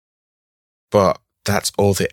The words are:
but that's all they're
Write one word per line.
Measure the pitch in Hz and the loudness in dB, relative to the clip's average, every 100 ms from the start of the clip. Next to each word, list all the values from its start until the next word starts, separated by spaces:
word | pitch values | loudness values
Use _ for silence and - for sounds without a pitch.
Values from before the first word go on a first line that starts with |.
| _ _ _ _ _ _ _ _ _ | _ _ _ _ _ _ _ _ _
but | 107 92 - _ _ | 0 2 -2 _ _
that's | - 101 - - | -4 -4 -4 0
all | 101 | 0
they're | 98 - | 0 -2